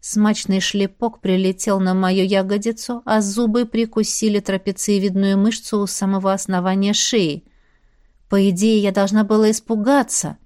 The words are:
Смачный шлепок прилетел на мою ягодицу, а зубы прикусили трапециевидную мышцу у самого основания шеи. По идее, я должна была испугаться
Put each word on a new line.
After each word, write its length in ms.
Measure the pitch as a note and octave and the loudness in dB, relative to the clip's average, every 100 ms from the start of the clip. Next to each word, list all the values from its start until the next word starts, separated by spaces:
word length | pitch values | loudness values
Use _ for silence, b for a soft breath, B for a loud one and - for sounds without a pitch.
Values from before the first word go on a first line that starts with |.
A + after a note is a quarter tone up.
Смачный 600 | - G#3+ G#3+ A3 - F#3+ | -4 0 2 0 -2 -2
шлепок 580 | - G3+ G3 _ A#3 A3+ | 0 -2 -4 _ -6 -4
прилетел 600 | G3+ F#3 F#3 F#3 - G3 | -2 0 0 -2 -2 0
на 120 | F#3 | 0
мою 320 | F#3 F#3 F#3+ F#3+ | 0 2 2 2
ягодицу, 760 | G3 F#3+ G3+ G#3+ A3+ - A#3+ - | 0 0 -2 -2 -6 -8 -10 -2
а 160 | A3 | 0
зубы 440 | G3+ G3+ A#3 A#3 A#3 | 0 0 0 0 0
прикусили 720 | A3 A3+ A3+ G#3+ - A3 G#3 | -2 -2 -2 -2 0 0 0
трапециевидную 1000 | G3+ F#3+ G3 F#3+ - G3+ G3 F#3 G3 G3 | -2 -4 -4 -6 0 0 0 0 2 2
мышцу 440 | G3+ A3+ - G#3+ | 2 0 -4 -4
у 60 | G3+ | -4
самого 440 | - G3 G3 F#3+ | -4 -2 0 0
основания 600 | F#3+ - F#3 F3+ F#3+ G3 | -2 -2 -2 0 0 0
шеи. 500 | G#3+ - A#3 E3+ D3 _ _ _ _ _ _ _ _ _ | 0 0 0 0 -4 _ _ _ _ _ _ _ _ _
По 200 | G3 G3 | 2 2
идее, 300 | F3 G#3+ A3 | 2 2 2
я 140 | G3+ | 2
должна 320 | G3 G3 G#3+ G3+ | 0 2 2 2
была 260 | G#3+ G#3+ | 4 2
испугаться 840 | A3 - A3+ G#3 C#4+ - - D3+ D3 | 0 -2 -2 2 2 2 -4 -6 -10